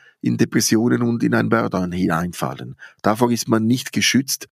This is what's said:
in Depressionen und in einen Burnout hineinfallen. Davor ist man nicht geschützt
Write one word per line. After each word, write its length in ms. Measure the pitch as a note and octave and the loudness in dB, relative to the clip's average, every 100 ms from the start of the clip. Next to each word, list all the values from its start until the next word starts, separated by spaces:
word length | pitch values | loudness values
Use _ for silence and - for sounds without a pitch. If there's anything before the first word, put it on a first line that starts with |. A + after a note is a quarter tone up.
| - _ | -20 _
in 160 | - A#2 | -2 0
Depressionen 640 | A2 A#2+ - A2 B2 A#2+ | 2 2 2 2 2 2
und 220 | A#2+ A#2 | 0 0
in 100 | A#2 | 0
einen 160 | A#2 A2+ | 0 2
Burnout 460 | A2+ A2+ F#2 F2+ F2+ | 0 0 -2 -4 -2
hineinfallen. 800 | F#2 E2 F2 - C2 C#2 B1 - - _ | -2 -2 -4 -6 -6 -6 -14 -16 -20 _
Davor 300 | G2+ A2 A#2+ | -2 2 2
ist 160 | A#2 - | 0 0
man 180 | A2+ A2 | 0 2
nicht 280 | B2+ - | 0 -2
geschützt 520 | G#2+ - B2 C3 - - | -2 2 0 0 -6 -10